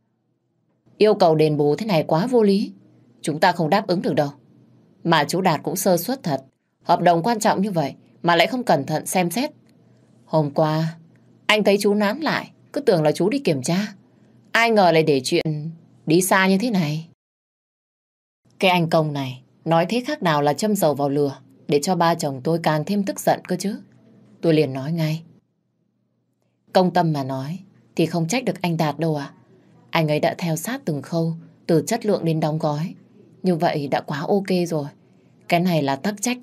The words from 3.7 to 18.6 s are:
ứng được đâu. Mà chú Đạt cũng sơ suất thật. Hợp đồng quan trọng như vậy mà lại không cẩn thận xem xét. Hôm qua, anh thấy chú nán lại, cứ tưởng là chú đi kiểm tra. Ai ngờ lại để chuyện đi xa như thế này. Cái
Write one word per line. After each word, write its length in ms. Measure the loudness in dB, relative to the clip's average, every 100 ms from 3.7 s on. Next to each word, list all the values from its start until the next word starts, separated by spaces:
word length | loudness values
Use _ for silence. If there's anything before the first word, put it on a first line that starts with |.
| 0 2
ứng 140 | -2
được 120 | 0
đâu. 160 | 0 -2 -4 _ _ _ _ _ _
Mà 200 | 0 2
chú 180 | 2 0
Đạt 220 | 0 0
cũng 120 | -2 -2
sơ 220 | 0 0
suất 260 | 0 -6
thật. 200 | -4 -6 -6 _ _ _
Hợp 180 | 0 2
đồng 220 | 4 2
quan 160 | 2 0
trọng 220 | 0 0
như 100 | -2
vậy 220 | -2 -4 -6 _ _
mà 120 | 0 2
lại 120 | 2
không 160 | 0
cẩn 220 | 0 0 0
thận 200 | -4 -2
xem 260 | -2 -2
xét. 200 | -2 -6 -8 _ _ _ _ _ _ -4
Hôm 260 | -2 0
qua, 460 | 0 0 0 -2 -6 -20 _ _ _ -2
anh 180 | 2
thấy 140 | 4 2
chú 140 | 2
nán 260 | 0 0 -2
lại, 320 | -2 -4 -6 _ _
cứ 80 | -4
tưởng 220 | 2 2
là 80 | 2
chú 180 | 2 0
đi 100 | 0
kiểm 220 | -2 -2
tra. 320 | -2 -2 -4 -10 _ _ _ _ _
Ai 200 | 0 2
ngờ 200 | 4 6
lại 120 | 4
để 180 | 4 2
chuyện 480 | 2 -2 -2 -6 -8 -14 -20 _ 0
đi 160 | 2
xa 260 | 4 2 4
như 100 | 2
thế 120 | 2
này. 380 | 0 -2 -4 -8 _ _ _ _ _ _ _ _ _ _ _ _ _ _
Cái 120 | -2